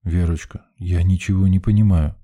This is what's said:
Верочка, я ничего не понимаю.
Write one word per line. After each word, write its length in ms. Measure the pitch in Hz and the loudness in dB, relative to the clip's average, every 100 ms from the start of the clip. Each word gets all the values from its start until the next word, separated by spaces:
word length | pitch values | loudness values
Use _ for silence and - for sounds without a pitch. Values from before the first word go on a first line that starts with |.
Верочка, 600 | 90 87 85 82 - - _ _ | -2 -2 -2 -4 -8 -20 _ _
я 260 | 90 87 | -4 0
ничего 440 | 90 92 - 95 95 | 0 0 -2 0 2
не 120 | 92 | 2
понимаю. 560 | 98 104 107 87 76 - | 2 2 4 2 0 -6